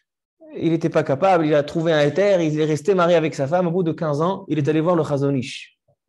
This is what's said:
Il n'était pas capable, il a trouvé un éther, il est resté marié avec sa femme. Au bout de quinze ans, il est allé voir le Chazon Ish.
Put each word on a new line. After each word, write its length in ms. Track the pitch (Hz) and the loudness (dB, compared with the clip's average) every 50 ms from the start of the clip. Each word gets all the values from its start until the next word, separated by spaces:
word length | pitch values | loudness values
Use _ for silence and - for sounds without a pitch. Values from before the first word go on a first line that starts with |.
| _ _ _ _ _ _ _ _ 320 311 302 | _ _ _ _ _ _ _ _ -20 -16 -8
Il 140 | 202 - 165 | -4 -2 -2
n'était 180 | 165 156 160 160 | 0 0 -2 -2
pas 140 | - 165 | 0 0
capable, 420 | 143 - 135 135 180 196 185 170 160 | 0 0 0 0 2 2 2 2 2
il 100 | 151 156 | 2 2
a 100 | 147 143 | 0 0
trouvé 280 | - - 170 160 170 | 0 -2 -2 0 0
un 80 | 160 151 | 2 2
éther, 400 | 147 147 143 175 196 202 196 175 | 2 2 2 2 2 2 2 2
il 200 | 165 156 151 151 | 2 0 0 0
est 40 | 156 | 0
resté 300 | 151 156 147 151 208 196 | 0 -2 -2 0 0 2
marié 220 | 185 170 170 180 | 2 4 4 4
avec 180 | 165 156 156 - | 2 2 0 -2
sa 140 | - 139 131 | -4 -4 -2
femme. 180 | 170 180 185 | 0 0 0
Au 40 | 170 | 0
bout 100 | 165 190 | -2 -2
de 100 | 180 160 | -2 -2
quinze 300 | 151 156 170 156 143 143 | -2 -4 -4 -4 -2 -2
ans, 220 | 160 180 196 190 - - | -2 -2 -2 -4 -6 -4
il 100 | 156 156 | -4 -2
est 100 | 139 156 | 0 0
allé 120 | 151 160 | 0 2
voir 140 | 151 175 180 | 2 2 2
le 80 | 160 | 0
Chazon 320 | - 139 147 135 139 139 139 | 0 0 -2 -2 0 0 0
Ish. 440 | 131 110 - - - - - _ _ _ _ _ _ _ | -2 -4 -6 -10 -14 -18 -20 _ _ _ _ _ _ _